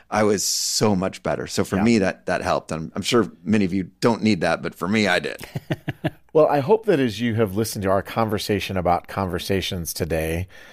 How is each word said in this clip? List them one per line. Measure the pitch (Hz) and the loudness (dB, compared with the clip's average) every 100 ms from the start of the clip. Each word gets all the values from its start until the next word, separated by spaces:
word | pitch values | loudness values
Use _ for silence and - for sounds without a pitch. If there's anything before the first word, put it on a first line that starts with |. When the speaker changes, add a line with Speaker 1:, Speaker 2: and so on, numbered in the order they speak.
| - | -4
Speaker 1:
I | 104 | 2
was | 107 101 | 2 2
so | - - - - 110 | 0 -2 -2 0 2
much | 98 92 - | 2 0 -4
better. | - 69 64 | -4 -4 -4
So | - | -4
for | 95 98 | -2 2
Speaker 2:
Yeah. | |
Speaker 1:
me, | 107 117 | 4 4
that, | 92 - - | 2 -2 -4
that | 87 | -2
helped. | 90 76 - | 0 -2 -2
I'm, | 80 80 | -8 -8
I'm | - | -8
sure | 95 123 92 - | 0 2 2 -2
many | - 107 | 0 2
of | 98 | 2
you | 95 90 - | -2 -6 -2
don't | 123 107 | 0 2
need | 107 95 | 2 2
that, | 85 78 | 0 -2
but | 85 | -4
for | - 85 | -6 -2
me, | 110 101 | 0 2
I | 90 | 0
did. | 71 - | -2 -8
<laughs> | - - - - - - - - _ | -12 -12 -8 -8 -8 -8 -8 -8 _
Speaker 2:
Well, | 156 151 | 2 4
I | 143 | 2
hope | 131 220 220 | 2 2 2
that | 165 | 2
as | 127 98 | 2 0
you | 120 | -2
have | 110 110 98 | 0 0 0
listened | 113 - | -4 -2
to | 95 | 0
our | 95 | 0
conversation | - - 110 101 - 104 - 95 | 0 -2 -2 -2 -2 -2 -2 -2
about | 87 87 - | 0 0 -2
conversations | - 95 87 - 98 87 95 82 | -4 -4 -4 -2 -2 -2 -6 -8
today, | - 87 80 80 82 92 - - | -6 -4 -2 -2 -4 -6 -12 -20